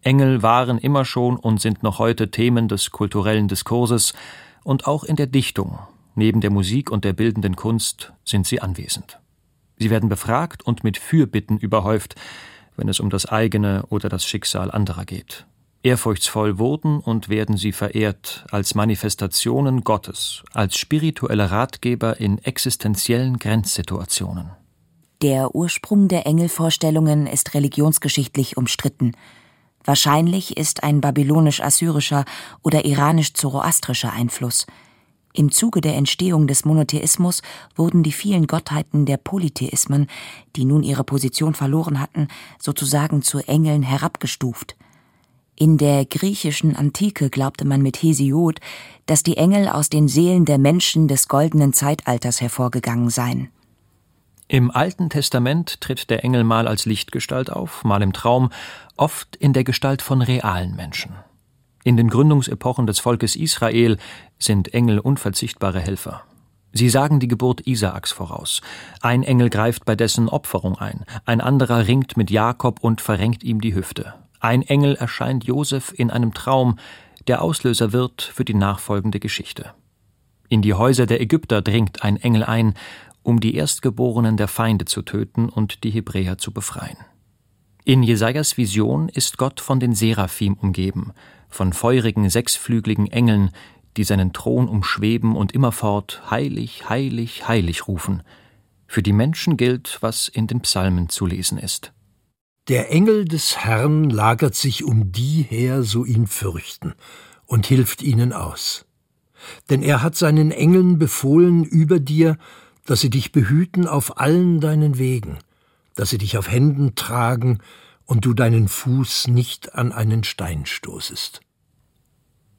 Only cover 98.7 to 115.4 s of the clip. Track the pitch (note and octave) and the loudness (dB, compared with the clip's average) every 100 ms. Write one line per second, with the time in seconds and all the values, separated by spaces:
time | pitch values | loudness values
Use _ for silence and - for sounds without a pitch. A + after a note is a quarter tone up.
98.7 | _ - A2 G#2 G2+ C3+ D#3+ - B2 B2 | _ -6 -2 2 2 2 0 0 2 2
99.7 | B2 - - A2+ - - - A2 A#2+ - | 0 -6 -6 -6 -4 -6 -4 -2 -2 -2
100.7 | G2 F#2+ F2+ E2+ - F#2 F#2 F2+ - - | 0 0 0 -2 -2 -4 -2 -6 -6 -8
101.7 | - - _ _ _ _ _ _ _ - | -10 -12 _ _ _ _ _ _ _ -2
102.7 | B2 A#2+ D#3 G#3+ G#3+ F3 D#3+ - - G#2 | -2 2 4 4 2 0 -2 -2 -2 0
103.7 | A2+ D3 D#3 D3+ A2 A2 A#2 C#3+ - C3+ | 0 2 2 2 2 2 2 0 0 -2
104.7 | - - A2 G2 F#2+ C3 D#3+ B2 A2+ B2+ | -2 0 2 2 -2 0 0 0 -2 0
105.7 | C3+ A2+ A2+ B2 A2+ A2 - G2 E2 - | 0 0 -2 0 0 0 -2 -6 -6 -12
106.7 | - E2 - - - - _ - A#2 - | -12 -14 -14 -20 -20 -20 _ -2 0 4
107.7 | C3 A#2+ - C#3+ A2+ B2 - E2 - - | 2 2 -2 0 2 2 -2 -8 -8 -8
108.7 | - _ _ _ _ _ _ - - - | -10 _ _ _ _ _ _ -20 -10 -2
109.7 | C#3 C#3+ C3 D#3 - D#3+ D#3 D#3 - D3+ | 0 2 2 2 0 4 4 4 4 6
110.7 | F#3 F3+ E3 D3+ - C3+ D#3+ F3 E3+ D#3 | 6 6 4 2 0 4 6 6 6 4
111.7 | D#3+ D#3 F3+ C3+ D#3 E3 D#3 - - - | 4 4 2 2 4 4 2 -6 -20 -20
112.7 | _ - A#2+ C3+ B2+ - C#3+ G2+ D3+ F3+ | _ -2 0 2 0 2 2 4 2 2
113.7 | F3+ E3+ C#3+ - - C#3 F3 F3+ E3 D3+ | 0 0 0 -2 -2 2 4 4 2 2
114.7 | D#3 D3+ B2+ C3 B2 F2+ C#2 | 2 2 2 0 -2 -6 -12